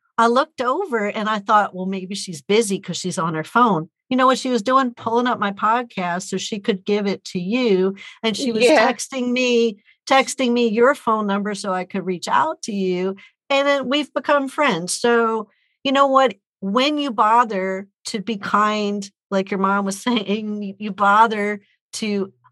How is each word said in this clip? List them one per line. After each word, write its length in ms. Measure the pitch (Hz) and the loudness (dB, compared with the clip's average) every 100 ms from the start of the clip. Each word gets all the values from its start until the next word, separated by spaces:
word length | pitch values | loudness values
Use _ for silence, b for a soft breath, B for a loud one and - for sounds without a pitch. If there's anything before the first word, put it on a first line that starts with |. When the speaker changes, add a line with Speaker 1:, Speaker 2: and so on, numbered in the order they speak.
| _ - | _ 2
Speaker 1:
I 100 | 233 | 4
looked 340 | 240 311 - | 4 0 -2
over 460 | 247 294 392 233 202 | -2 -2 -2 -2 -4
and 220 | 220 196 | -4 -4
I 100 | 220 | -4
thought, 340 | 202 214 202 180 | 2 2 2 -4
"Well, 100 | 185 | -6
maybe 280 | 190 185 196 | -6 -8 -10
she's 260 | - 156 | -10 -12
busy 380 | - 208 214 190 | 0 2 2 -2
'cause 180 | 190 160 | -6 -8
she's 200 | 180 175 | -6 -4
on 160 | 165 160 | -4 -4
her 80 | |
phone." 460 | 151 233 240 165 165 _ _ | -2 2 4 2 -2 _ _
You 80 | 254 | 2
know 80 | 262 | 4
what 120 | 254 | 2
she 100 | 262 | 0
was 120 | 240 | 0
doing? 300 | 202 262 254 240 | 2 2 2 -4
Pulling 320 | 233 233 247 | -2 0 0
up 120 | 226 | 0
my 120 | 202 | -2
podcast 720 | 196 214 233 240 - 175 175 | -2 0 0 -2 -6 -4 -4
so 140 | - 190 | -6 -8
she 220 | - 208 | -6 -4
could 240 | 196 196 196 | -4 -4 -2
give 220 | 208 202 | -2 -2
it 160 | 190 - | -4 -6
to 140 | 185 | -8
you. 560 | 180 247 240 185 190 196 B B | -4 0 2 2 2 -2 B B
And 120 | 220 208 | -4 -2
she 160 | 269 | -2
was 120 | 220 | 2
Speaker 2:
Yeah. 280 | 240 294 247 | 4 6 4
Speaker 1:
texting 400 | 247 - 269 247 | 0 -6 -4 -2
me, 460 | 247 247 233 233 202 b b - | 0 2 2 2 -2 b b 2
texting 440 | 269 247 - 254 | 2 2 0 0
me 140 | 240 233 | 2 2
your 260 | 208 247 294 | 4 4 4
phone 320 | - 220 208 | 0 0 0
number 260 | 202 202 202 | -2 -4 -6
so 160 | 202 | -4
I 120 | 185 180 | -6 -4
could 200 | 196 175 | -6 -4
reach 220 | 175 - | -6 0
out 340 | - 143 349 | 0 0 -4
to 80 | - | -8
you. 420 | 202 185 180 185 196 B B _ | -4 -2 -2 -4 -6 B B _
And 160 | 277 277 | 0 2
then 200 | 277 254 | 0 0
we've 260 | 294 269 | -2 -2
become 360 | 294 294 285 269 | -4 0 0 0
friends. 440 | - 285 170 180 - | 0 0 0 -4 -2
So, 500 | 240 233 226 226 214 _ _ _ | 2 2 2 -2 -8 _ _ _
you 80 | 277 | 0
know 140 | 269 277 | 2 4
what? 280 | 262 262 - _ _ | 4 2 0 _ _
When 380 | 196 214 277 302 | -2 0 0 0
you 140 | 285 | -2
bother 760 | 220 214 233 240 196 190 190 196 _ - | 0 4 4 2 -2 -4 -6 -10 _ -10
to 140 | 220 | -8
be 160 | 190 208 | -6 -6
kind, 720 | - 208 208 214 208 202 202 _ _ | 0 2 2 0 -2 -4 -8 _ _
like 220 | 196 196 | -4 -2
your 80 | 196 | -2
mom 260 | 196 202 196 | 0 0 -2
was 160 | 196 | -4
<laughs> 0 | |
saying, 640 | 247 233 196 220 214 208 | -2 -2 -2 -4 -4 -8
you, 120 | 202 196 | -10 -10
you 120 | 208 | -10
bother 680 | 185 202 208 226 214 208 208 _ _ _ | 0 4 6 4 2 -4 -4 _ _ _
to 400 | - 220 202 - _ _ | -8 -4 -4 -4 _ _